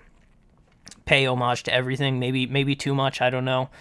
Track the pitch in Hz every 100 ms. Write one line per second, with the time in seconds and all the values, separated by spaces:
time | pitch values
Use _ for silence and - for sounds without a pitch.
0 | - _ _ _ _ _ _ _ - -
1 | - 143 135 127 123 123 - 123 127 131
2 | 139 127 127 131 127 135 139 139 139 139
3 | 135 - 127 127 127 131 135 -